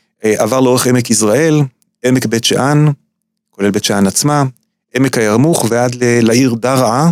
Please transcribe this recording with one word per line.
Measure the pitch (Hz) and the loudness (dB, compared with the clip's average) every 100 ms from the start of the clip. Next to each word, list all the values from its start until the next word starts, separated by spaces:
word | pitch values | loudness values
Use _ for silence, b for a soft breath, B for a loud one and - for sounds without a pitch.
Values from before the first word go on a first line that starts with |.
| _ _ | _ _
אה, | 110 104 | -2 -2
עבר | 110 131 | 0 0
לאורך | 127 127 123 | 2 2 0
עמק | 123 120 | 0 0
יזרעאל, | 104 107 120 160 151 139 - _ _ 127 | 0 0 0 2 0 -2 -6 _ _ -2
עמק | 131 110 | 0 0
בית | 113 | -2
שאן, | - - 131 147 151 143 _ _ _ _ _ | -2 -2 0 2 0 -2 _ _ _ _ _
כולל | - 101 | -4 -2
בית | 101 | -2
שאן | - 101 98 | -2 0 0
עצמה, | - 147 147 135 - _ _ _ 123 | 0 0 0 -2 -6 _ _ _ -4
עמק | 135 123 | -2 0
הירמוך | 110 110 151 165 107 | 0 2 2 0 -2
ועד | 117 123 123 | 0 -2 -2
ל-, | 123 120 110 | 0 2 2
לעיר | 117 135 | 2 0
דרעה, | 117 120 131 117 123 165 | 0 -2 0 0 0 0